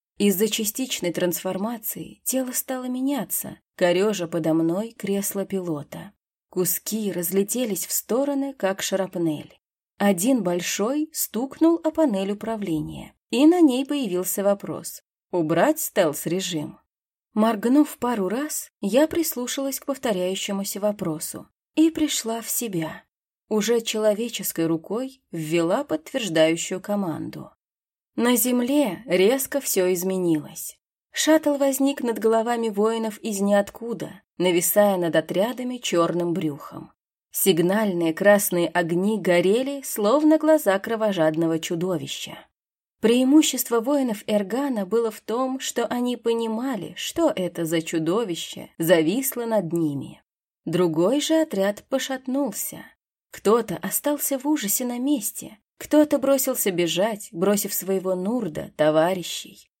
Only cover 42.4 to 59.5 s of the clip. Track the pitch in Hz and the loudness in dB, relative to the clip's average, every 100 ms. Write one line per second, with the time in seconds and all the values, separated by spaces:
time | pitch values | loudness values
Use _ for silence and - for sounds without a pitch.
42.4 | - _ _ _ _ _ 214 240 262 302 | -20 _ _ _ _ _ 2 4 6 6
43.4 | 302 254 - 233 226 285 254 208 - 208 | 6 2 0 0 2 0 0 -2 0 0
44.4 | 196 226 285 233 185 226 226 214 - 226 | 0 -2 -2 -2 -2 0 -2 -4 -6 -2
45.4 | 262 262 - - 226 247 247 240 233 226 | -2 -4 -6 -4 -2 -2 -2 -2 0 0
46.4 | 226 220 269 233 160 - - - 311 - | 0 -2 -4 -4 -6 -10 -8 0 0 2
47.4 | 180 175 165 165 165 170 160 202 220 165 | -2 -4 -2 -2 -2 -2 0 0 -2 -6
48.4 | - - - - 165 175 156 233 262 240 | -8 -12 -14 -4 4 4 4 0 -2 -4
49.4 | 233 220 165 170 156 139 - - _ _ | -2 0 0 0 0 -2 -8 -14 _ _
50.4 | _ _ - 170 180 156 180 285 294 320 | _ _ -4 0 2 2 2 2 2 2
51.4 | 320 - 294 302 - 269 269 262 262 262 | 2 0 0 -2 -4 -4 -4 -6 -4 -2
52.4 | 285 - - 160 - _ _ _ _ - | -2 -4 -10 -12 -18 _ _ _ _ -4
53.4 | - 233 220 170 196 - 285 294 - 277 | 2 2 2 -6 -6 -4 -2 -2 -2 -2
54.4 | 285 302 202 - 247 240 262 294 202 - | 0 -2 -2 -4 -4 -2 0 0 -2 -10
55.4 | - - _ - - 294 294 285 262 269 | -14 -18 _ -18 2 4 4 2 2 2
56.4 | 269 247 208 175 170 165 196 208 - 165 | 0 -2 0 0 0 0 -2 -2 -10 -2
57.4 | 196 202 202 - 180 190 180 185 185 247 | 2 2 0 -6 -4 -2 -2 -2 -2 -2
58.4 | 190 151 - - 151 156 165 190 165 - | -4 -6 -8 0 2 4 2 0 -6 -10
59.4 | - | -12